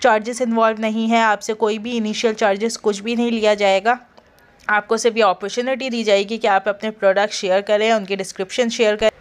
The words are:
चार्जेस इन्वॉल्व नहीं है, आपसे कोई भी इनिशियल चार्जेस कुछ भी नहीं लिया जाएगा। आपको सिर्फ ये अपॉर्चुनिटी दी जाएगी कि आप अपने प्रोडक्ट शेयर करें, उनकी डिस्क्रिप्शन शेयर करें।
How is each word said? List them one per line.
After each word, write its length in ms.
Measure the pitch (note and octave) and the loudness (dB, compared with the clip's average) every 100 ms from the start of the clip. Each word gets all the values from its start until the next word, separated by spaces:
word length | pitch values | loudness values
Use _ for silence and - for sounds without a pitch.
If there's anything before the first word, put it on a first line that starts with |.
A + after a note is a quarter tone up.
चार्जेस 400 | B3 A3 G#3+ A#3+ | 2 2 0 -4
इन्वॉल्व 380 | B3 A3+ A3+ A3 | -2 2 2 0
नहीं 280 | A3 A3 A3+ | -4 -2 0
है, 120 | A3+ | 2
आपसे 320 | A3 G#3 - | 2 0 -4
कोई 260 | A3 A3 A3 | -2 -2 -2
भी 180 | A#3 A#3+ | -4 -4
इनिशियल 380 | G#3+ G#3+ A#3 | -4 -2 -2
चार्जेस 420 | G#3+ G#3+ G3 A3+ - | 0 0 0 -4 -4
कुछ 240 | G#3+ G3 | -4 -2
भी 160 | G#3 A#3 | -4 -2
नहीं 140 | A#3+ | -2
लिया 240 | A3+ G#3+ | 0 2
जाएगा। 440 | G#3 G3+ G3 G#3+ B3 - _ _ _ _ _ - | 2 2 2 2 -2 -4 _ _ _ _ _ -2
आपको 280 | G#3 G#3 A3+ | -2 0 0
सिर्फ 200 | A#3 A3 | 0 2
ये 60 | |
अपॉर्चुनिटी 680 | G#3 F3+ G3 A#3+ B3 C4 C4 | 2 0 -4 -6 -4 -4 -4
दी 140 | A#3 | -2
जाएगी 340 | G#3+ G3 G3 A3+ | 2 2 0 -2
कि 100 | A3 | 2
आप 200 | F#3+ G#3+ | 2 0
अपने 220 | G3+ A3 | -4 -6
प्रोडक्ट 420 | G#3+ G3 F#3+ G#3 | 0 2 2 0
शेयर 280 | - F#3+ F#3+ | -2 0 0
करें, 320 | G3+ G#3 A3 | 2 0 2
उनकी 240 | A3 F#3+ G3 | 0 -2 -6
डिस्क्रिप्शन 520 | F#3+ - F#3+ - A#3 | -8 -8 -6 -2 -2
शेयर 280 | A#3 G#3+ G#3 | 0 0 2
करें। 140 | A3 - | 0 0